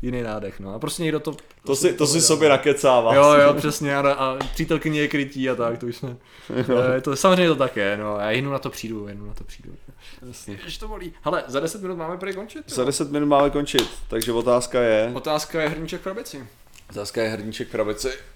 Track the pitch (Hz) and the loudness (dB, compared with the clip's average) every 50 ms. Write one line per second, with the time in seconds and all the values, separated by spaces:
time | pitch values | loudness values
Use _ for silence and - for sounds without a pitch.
0 | 117 123 123 123 120 113 107 107 104 98 95 - 98 98 98 117 135 147 - - | -4 -4 -4 -4 -4 -4 -6 -6 -8 -10 -10 -10 -12 -10 -10 -8 -8 -8 -6 -4
1 | 170 160 151 151 151 160 147 151 - - - - _ - 139 135 - 180 170 - | -2 -2 -2 -2 -4 -6 -8 -10 -14 -20 -20 -18 _ -2 -2 2 2 2 2 4
2 | 156 143 143 165 156 - 156 147 156 151 143 131 - 147 139 143 - 143 127 123 | 2 2 4 4 4 4 4 6 6 6 6 6 6 2 2 4 6 6 6 6
3 | 117 113 117 139 143 147 147 147 143 143 143 139 143 151 139 - 151 143 139 139 | 6 6 8 8 10 10 10 10 8 8 6 4 0 -2 -4 -2 -2 -2 0 2
4 | 139 139 139 131 135 131 131 135 139 - - - 160 156 165 151 - 160 151 151 | 2 2 2 2 0 -2 -2 -4 -6 -6 -4 -4 -2 0 0 -2 0 -2 0 0
5 | 147 143 147 147 139 131 139 135 131 131 127 120 120 117 117 117 - 120 120 - | 0 0 0 -2 -4 -4 -4 -4 -2 -2 0 0 0 -2 -2 -4 -6 -8 -8 -8
6 | - 131 123 123 _ _ - - - - - 123 123 110 127 123 127 127 127 131 | -8 -10 -10 -12 _ _ -20 -20 -14 -6 -4 -4 0 2 2 4 4 4 2 0
7 | 127 151 139 127 - 190 185 180 180 170 156 131 135 123 - 113 101 98 101 104 | 0 -2 -2 4 4 4 6 6 4 4 4 2 2 0 0 0 0 0 0 -2
8 | 107 104 104 104 101 107 110 120 135 139 139 135 - 135 - - - 113 113 107 | -4 -4 -4 -2 -2 0 0 0 -2 -2 -4 -4 -6 -8 -10 -8 -10 -8 -8 -8
9 | 104 101 101 101 101 104 107 - - - - - - - - - - - - - | -10 -12 -12 -12 -12 -10 -10 -10 -10 -12 -14 -16 -16 -18 -18 -18 -18 -20 -20 -20
10 | - - - - - 127 120 - - - 104 104 - - - - 226 220 220 196 | -20 -20 -20 -18 -18 -18 -18 -16 -14 -14 -14 -12 -12 -12 -12 -10 -10 -10 -10 -10
11 | 180 175 - - - 151 165 165 - - 123 135 151 160 160 214 196 185 185 170 | -12 -12 -14 -8 -4 -2 -2 -2 -4 -2 -4 -2 -2 -2 -6 -6 -8 -8 -8 -6
12 | 165 160 175 185 185 196 190 180 208 233 - 320 302 - - 131 127 127 139 - | -8 -8 -8 -8 -8 -8 -8 -8 -10 -12 -14 -18 -14 -10 -4 -2 -2 0 0 -2
13 | 165 139 143 147 147 147 147 139 143 143 139 139 143 - - - - - - - | -2 -2 -2 -2 2 4 4 4 4 4 2 -2 -4 -2 0 -2 -2 -2 -4 -12
14 | - - - 113 110 120 117 117 113 123 120 123 120 - - 127 120 117 110 107 | -10 -6 -6 -4 -2 -2 -2 0 2 4 2 2 2 0 0 0 2 4 4 2
15 | 110 117 123 131 120 160 151 151 - - - 165 156 151 160 156 165 156 - 170 | 2 0 -2 -6 -6 -4 -4 -4 -4 -4 -4 -4 -2 -2 -4 -4 -8 -8 -10 -8
16 | - 190 190 214 269 - - 143 131 107 _ _ - - - - - - - - | -8 -8 -10 -10 -12 -12 -14 -16 -16 -18 _ _ -20 -20 -20 -20 -20 -14 -10 -10
17 | 104 - - 120 113 110 110 110 104 110 110 - 123 - - 113 107 104 107 - | -10 -6 -2 -2 -2 -2 -2 -4 -8 -8 -8 -8 -10 -8 -2 -2 -2 -2 -2 -4
18 | - 131 131 135 - - - | -4 -6 -6 -6 -14 -20 -20